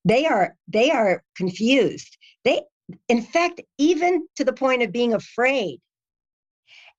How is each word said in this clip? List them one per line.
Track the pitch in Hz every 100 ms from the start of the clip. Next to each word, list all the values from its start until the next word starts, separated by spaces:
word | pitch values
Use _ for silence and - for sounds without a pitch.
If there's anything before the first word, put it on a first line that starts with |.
| 180
they | 240 320
are, | 220 180 - -
they | 208 277
are | 277 202 175 _ -
confused. | 185 180 226 269 175 151 - _ - _ 247
They, | - - _ - - -
in | 233
fact, | 226 330 349 349 - -
even | 302 311 349 359 - -
to | 254
the |
point | - 262 254
of | 220
being | 226 240
afraid. | 214 - - 254 269 180 123 _ _ _ _ _ _ _ _ _ - -